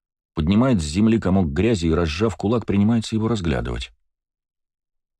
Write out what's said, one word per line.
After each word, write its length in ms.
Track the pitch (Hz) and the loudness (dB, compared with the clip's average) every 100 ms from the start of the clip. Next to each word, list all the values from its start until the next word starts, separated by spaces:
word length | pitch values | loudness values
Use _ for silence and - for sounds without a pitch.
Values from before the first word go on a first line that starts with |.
| _ _ _ | _ _ _
поднимает 480 | - 78 101 135 104 | -4 0 2 4 2
с 40 | |
земли 360 | 76 87 110 110 | 0 0 2 2
комок 280 | 92 95 80 | 2 0 0
грязи 360 | 71 110 101 82 | 0 0 0 0
и, 40 | |
разжав 440 | 80 82 80 113 - | 0 0 -2 -4 -2
кулак, 280 | 101 120 | -2 -2
принимается 520 | - 101 104 117 - 110 | 0 0 2 0 -2 -4
его 120 | 113 | -2
разглядывать. 640 | 113 85 64 58 58 - _ _ _ _ _ _ _ _ _ _ _ _ _ | -2 -2 -4 -4 -8 -10 _ _ _ _ _ _ _ _ _ _ _ _ _